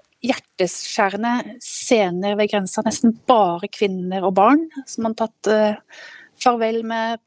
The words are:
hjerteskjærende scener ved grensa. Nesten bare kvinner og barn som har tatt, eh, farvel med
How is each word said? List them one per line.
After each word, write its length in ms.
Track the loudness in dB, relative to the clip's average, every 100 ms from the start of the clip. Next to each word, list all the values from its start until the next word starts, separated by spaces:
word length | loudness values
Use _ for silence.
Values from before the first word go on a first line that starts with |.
| _ _
hjerteskjærende 1300 | -4 -4 -6 -4 -2 -2 -6 0 0 0 -2 -2 -4 -12
scener 760 | -12 -8 0 2 2 0 -2 0
ved 120 | 0
grensa. 320 | 0 -2 -4
Nesten 300 | -4 0 2 2 2
bare 400 | 4 4 0 -6
kvinner 520 | -2 -2 -2 -4 -2
og 120 | 0 4
barn 240 | 6 4 2 -8 -12
som 200 | -6 -6
har 80 | -4
tatt, 300 | -6 -4 0
eh, 220 | 2 2 -2 -10 -20 -20 -20 -20 _
farvel 420 | 0 2 0 -2
med 360 | -4 -4 -4 -6